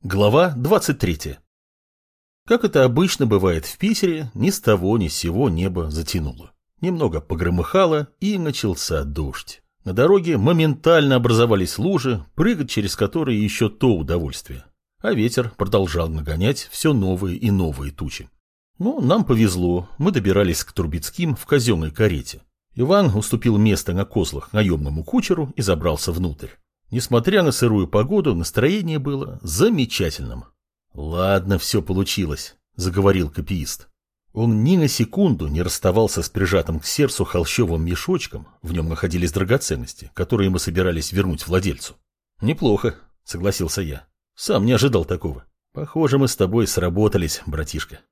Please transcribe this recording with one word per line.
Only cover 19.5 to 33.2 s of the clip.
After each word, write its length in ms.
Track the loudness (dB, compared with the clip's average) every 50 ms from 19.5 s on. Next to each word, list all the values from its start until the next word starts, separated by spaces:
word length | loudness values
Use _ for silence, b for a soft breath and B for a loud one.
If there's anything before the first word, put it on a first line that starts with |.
| 2 0 0 0 0 0 -4 -6 -8 -2
мы 140 | 0 0
добирались 520 | 0 2 2 2 4 4 4 2 2 -2 -6
к 80 | -8
Трубецким 640 | -6 -4 -4 -4 -4 -6 -8 -8 -6 -4 -2 -2 -2
в 120 | -4 -2 0
казённой 420 | 0 2 2 2 0 0 0 -4
карете. 520 | -2 0 0 2 2 -2 -6 -10 -14 -18 _ _ _ _ _ _ _
Иван 320 | -4 0 2 4 4 4 4 2 2
уступил 400 | 0 0 -2 0 2 2 4 4
место 360 | 4 4 4 2 0 -4 -2
на 120 | -2 -4
козлах 480 | -2 0 -2 -2 -2 -4 -10 -12 -4 0
наёмному 500 | 0 2 2 2 0 -2 -4 -4 -4 -6
кучеру 480 | -2 -2 -2 2 2 0 0 -2 -6 -4
и 80 | -4 0
забрался 480 | 0 0 0 2 -2 -2 -2 -2 -4
внутрь. 380 | -4 -2 -2 -4 -4 -8 -14 -18 -18 _ _ _ _ _ _ _
Несмотря 520 | -6 -6 -4 0 0 2 2 4 2 4 4
на 80 | 2
сырую 360 | 2 2 2 2 4 2 2 2
погоду, 480 | 2 0 2 2 0 0 2 2 0
настроение 640 | 0 -2 -2 -2 0 2 2 0 0 -2 -4 -4 -4
было 400 | -4 -4 -6 -6 -8 -10 -12 -12
замечательным. 1040 | -10 -6 0 2 2 4 4 2 0 -2 0 -2 -2 -2 -2 -6 -10 -10 -12 -12 -14 -18 _ _ _ _ _ _ _ _ _
«Ладно, 640 | -12 -10 -6 -4 -2 0 2 2 2 2 2 0 0
всё 240 | 0 0 -2 -2
получилось», — 720 | 0 0 0 -2 0 -2 -2 -4 -4 -4 -4 -8 -10 -16 -18 _ _ _ _
заговорил 540 | -6 -6 -4 0 2 4 4 4 4